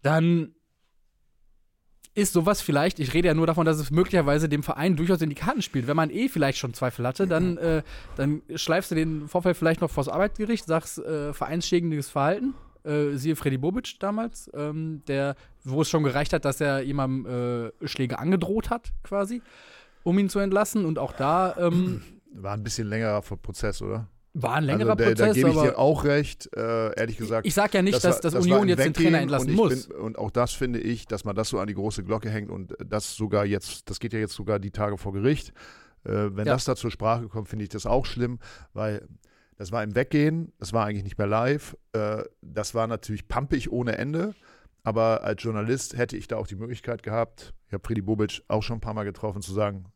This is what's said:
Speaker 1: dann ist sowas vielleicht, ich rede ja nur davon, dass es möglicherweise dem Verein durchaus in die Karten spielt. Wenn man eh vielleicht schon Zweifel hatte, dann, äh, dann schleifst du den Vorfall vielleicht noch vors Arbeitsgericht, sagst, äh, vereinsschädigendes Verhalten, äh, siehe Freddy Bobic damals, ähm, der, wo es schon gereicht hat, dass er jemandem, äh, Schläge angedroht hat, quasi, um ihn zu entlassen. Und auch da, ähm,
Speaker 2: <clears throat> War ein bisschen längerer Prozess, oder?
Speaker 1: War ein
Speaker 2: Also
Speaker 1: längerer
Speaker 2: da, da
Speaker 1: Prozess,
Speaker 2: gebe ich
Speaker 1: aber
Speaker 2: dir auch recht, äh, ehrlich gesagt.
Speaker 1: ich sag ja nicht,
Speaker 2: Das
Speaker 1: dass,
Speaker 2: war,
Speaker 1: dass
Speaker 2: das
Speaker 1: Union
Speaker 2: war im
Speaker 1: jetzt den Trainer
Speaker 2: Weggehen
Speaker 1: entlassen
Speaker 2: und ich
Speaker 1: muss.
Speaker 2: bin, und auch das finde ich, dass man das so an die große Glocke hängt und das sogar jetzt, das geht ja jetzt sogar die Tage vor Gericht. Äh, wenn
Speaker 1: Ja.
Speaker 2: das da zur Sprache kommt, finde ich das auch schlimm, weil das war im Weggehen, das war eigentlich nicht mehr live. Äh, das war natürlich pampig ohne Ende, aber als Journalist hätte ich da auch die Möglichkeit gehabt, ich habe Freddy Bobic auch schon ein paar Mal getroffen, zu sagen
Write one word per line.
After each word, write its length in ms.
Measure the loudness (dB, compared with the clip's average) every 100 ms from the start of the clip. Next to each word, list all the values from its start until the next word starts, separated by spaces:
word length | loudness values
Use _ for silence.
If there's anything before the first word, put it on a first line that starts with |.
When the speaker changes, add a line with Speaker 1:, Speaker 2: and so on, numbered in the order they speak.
Speaker 1:
dann 540 | 4 4 6 4 0 _ _ _ _ _ _ _ _ _ _ _ _ _ _ _ -8 0
ist 180 | 2
sowas 280 | 4 4 2
vielleicht, 380 | 2 2 2 0
ich 140 | 0
rede 140 | 2 4
ja 40 |
nur 140 | 4 4
davon, 180 | 4 2
dass 140 | 2
es 100 | 2
möglicherweise 580 | 2 4 4 4 4 2
dem 120 | 0
Verein 340 | -2 0 2 2
durchaus 260 | 2 2
in 80 | 0
die 60 | -2
Karten 280 | -2 -2
spielt. 240 | -2 -2 0
Wenn 80 | 2
man 160 | 2
eh 180 | 0 0
vielleicht 300 | 2 2 0
schon 140 | -6 -2
Zweifel 320 | -4 -2 -4
hatte, 180 | 0 0
dann, 320 | 2 2 0
äh, 240 | 0 0 -2 -14 -12 -2
dann 260 | 0 0 -4 -6
schleifst 360 | 0 0 0
du 40 | 0
den 320 | 0 -2 -2
Vorfall 280 | 0 0 2
vielleicht 260 | 2 2
noch 80 | 0
vors 200 | -2 -2
Arbeitsgericht, 560 | 0 0 0 -2 -2 0
sagst, 340 | -2 -2 -10
äh, 340 | -6 -4 -4
vereinsschädigendes 760 | -6 -4 -4 0 0 2 -2 -2
Verhalten, 440 | 0 0 2 -2 -6 -16 _
äh, 320 | -2 0 0 0
siehe 200 | -2 0
Freddy 220 | 0 0
Bobic 380 | 0 -2 -6 -6
damals, 520 | -4 -2 -4 -8 -14
ähm, 480 | -8 -6 -4 -6 -8 -4
der, 280 | -2 0 -4 -14 -16
wo 180 | -4 0
es 80 | 2
schon 140 | 2
gereicht 300 | 2 2 0
hat, 120 | 0 0
dass 160 | 0
er 200 | 0 0
jemandem, 920 | -2 -2 0 -2 -2 -2 -2 -2 -4 -8
äh, 60 | -8
Schläge 320 | -4 -4 -2
angedroht 500 | 2 2 2 -2 -2
hat, 220 | -4 -4 -8
quasi, 400 | -4 -4 -4 -6 -12 -20 -20 -20 -20 _
um 160 | 0 2
ihn 100 | 2
zu 80 | 0
entlassen. 480 | 2 2 2 0 0
Und 140 | -2
auch 140 | -4
da, 420 | -2 2 2 2 2
ähm, 460 | 2 4 2 -2 -10 -20
Speaker 2:
<clears throat> 160 | _ -10
War 180 | -6
ein 100 | -6
bisschen 260 | -4 -4 -2
längerer 320 | 0 0 0
Prozess, 600 | -2 -10 -8 -4 -4 -2
oder? 260 | -4 -6 -8 _ _ -4
Speaker 1:
War 200 | -2 0
ein 80 |
Speaker 2:
Also 80 | 2
Speaker 1:
längerer 240 | 2 4 4
Speaker 2:
da, 80 |
da 60 | 4
Speaker 1:
Prozess, 240 | 6 6 6
Speaker 2:
gebe 140 | 6
ich 40 | 6
Speaker 1:
aber 120 | 4
Speaker 2:
dir 100 | 4
auch 280 | 4 4 4
recht, 440 | 2 0 -6 -10 -6
äh, 420 | -2 0 0 -2
ehrlich 180 | -4 -4
gesagt. 280 | -2 0 2
Speaker 1:
ich 80 |
sag 180 | 2 4 4
ja 80 |
nicht, 100 | 4
Speaker 2:
Das 80 | 4
Speaker 1:
dass, 140 | 4 4
Speaker 2:
war, 60 |
Speaker 1:
dass 120 | 2
Speaker 2:
das 100 | 2
Speaker 1:
Union 140 | 6 6
Speaker 2:
war 60 |
im 60 | 6
Speaker 1:
jetzt 140 | 4
den 100 | 4 6
Trainer 140 | 6
Speaker 2:
Weggehen 120 | 6
Speaker 1:
entlassen 240 | 4 0 2
Speaker 2:
und 60 |
ich 40 | 4
Speaker 1:
muss. 300 | 4 2 -4
Speaker 2:
bin, 80 | -8
und 200 | -8 -4
auch 140 | -2
das 220 | 0 0
finde 260 | 0 -2 0
ich, 260 | -2 -4 -4
dass 180 | -6
man 120 | -2 -2
das 140 | 0
so 100 | 0
an 80 | -2
die 80 | -2
große 280 | -4 -4
Glocke 280 | -2 -2 -2
hängt 180 | -4 -6
und 240 | -8 -10 -12
das 320 | -6 -4 -4 -6
sogar 300 | 0 2 2
jetzt, 460 | 0 -4 -14 -12
das 80 | -8
geht 120 | -6
ja 60 | -4
jetzt 160 | -4
sogar 240 | -6 -2 -2
die 140 | -2
Tage 260 | -4 -4 -2
vor 160 | -6
Gericht. 360 | 0 2 2 -4 -18 -20 -20 -20 _
Äh, 280 | -6 -2 -2 -2
wenn 120 | 0
Speaker 1:
Ja. 60 |
Speaker 2:
das 120 | 0 0
da 100 | -4
zur 140 | -4
Sprache 380 | -2 0 0 -4
kommt, 200 | -10 -8
finde 140 | -8
ich 80 | -6
das 160 | -8 0
auch 220 | 0 0
schlimm, 320 | -2 -4 -4 -14 -20 -14
weil 340 | -6 -4 -4 -10 -20 _ _ _ _
das 140 | -6
war 120 | -4
im 100 | 0
Weggehen, 580 | 0 2 4 2 2 -6 _
das 160 | -4
war 140 | 0 0
eigentlich 160 | -2
nicht 160 | -6 -2
mehr 80 | 0
live. 500 | 2 2 0 -4 -20 _
Äh, 320 | -4 -2 -4 -8 _
das 320 | -10 -6 -4
war 140 | -2 -2
natürlich 400 | -4 -6 -8 -4
pampig 440 | -4 0 -2 0
ohne 280 | -2 -2 -2
Ende, 340 | -2 -2 -4 -6 _ -20 -20 _
aber 400 | -2 2 2 2
als 200 | 0 -2
Journalist 520 | -2 -2 -2 -2 -4 -4
hätte 220 | -4 -4
ich 100 | -6
da 100 | -6
auch 100 | -6
die 80 | -8
Möglichkeit 480 | -10 -10 -8 -8
gehabt, 500 | -4 -2 -2 -6 -18 -18 _
ich 60 | -10
habe 80 | -4
Freddy 160 | -4
Bobic 400 | -2 0 -2 -4 _
auch 160 | -4
schon 140 | -2 -6
ein 40 |
paar 140 | -6 -6
Mal 80 |
getroffen, 400 | -8 -6 -8 -6
zu 100 | -6
sagen 320 | -2 -2 -4 -14